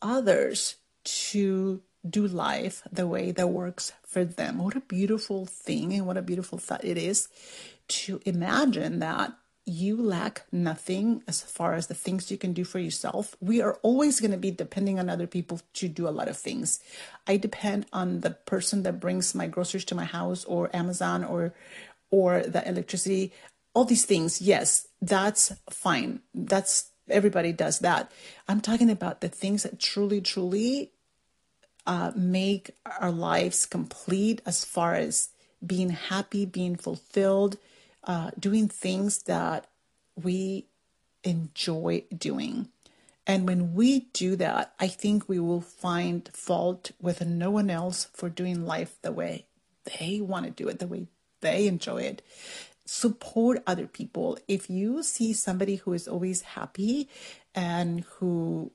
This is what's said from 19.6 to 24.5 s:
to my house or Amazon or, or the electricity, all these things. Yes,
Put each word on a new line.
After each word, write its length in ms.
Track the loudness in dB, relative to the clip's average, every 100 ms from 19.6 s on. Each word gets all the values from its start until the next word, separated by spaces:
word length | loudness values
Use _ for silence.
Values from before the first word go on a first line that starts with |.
| -2 -4 -4
to 100 | -4
my 100 | -4
house 400 | -4 -4 -4 -2
or 240 | -2 0 -2
Amazon 480 | -2 -2 0 0
or, 320 | -2 -2 -2 -6 -16 -20 -20 -20 _
or 300 | 6 6 4
the 260 | 2 0 0
electricity, 640 | -4 -4 -4 0 0 0 -6 -20 _ _
all 120 | 2 6
these 200 | 4 6
things. 360 | 4 2 2
Yes, 460 | 4